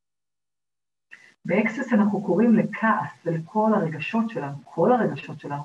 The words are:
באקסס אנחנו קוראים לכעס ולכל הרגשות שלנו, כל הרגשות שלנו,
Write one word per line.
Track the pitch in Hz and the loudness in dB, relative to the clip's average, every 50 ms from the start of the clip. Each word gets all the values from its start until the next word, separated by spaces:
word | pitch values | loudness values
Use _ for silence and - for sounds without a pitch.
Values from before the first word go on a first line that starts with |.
| _ _ _ _ _ _ _ _ _ _ _ _ _ _ _ _ _ _ _ _ _ _ - - - - _ _ - | _ _ _ _ _ _ _ _ _ _ _ _ _ _ _ _ _ _ _ _ _ _ -20 -20 -20 -20 _ _ -6
באקסס | 165 175 220 220 220 - 277 262 - 240 | -2 0 0 0 0 -2 -4 -4 0 2
אנחנו | 202 208 202 196 175 - | 2 4 2 0 -2 -2
קוראים | 185 170 190 233 240 214 | 0 2 4 4 6 6
לכעס | 180 160 - - - 220 226 - - - - - - - | 4 4 0 -2 -2 0 0 0 0 -2 -6 -8 -10 -6
ולכל | 165 165 160 - - - 214 214 220 208 | -4 -4 -4 -4 -4 -2 0 2 2 2
הרגשות | 180 165 151 151 - - - 226 226 226 226 | 2 0 -2 -4 -6 -8 -4 -2 -2 -2 -2
שלנו, | - 151 143 139 143 139 - | -4 -8 -8 -8 -10 -12 -14
כל | - - 160 185 226 | -8 -2 0 2 4
הרגשות | 247 233 196 156 143 143 - - 139 - | 4 4 2 -2 -4 -6 -12 -14 -14 -12
שלנו, | - 143 143 147 | -10 -10 -10 -8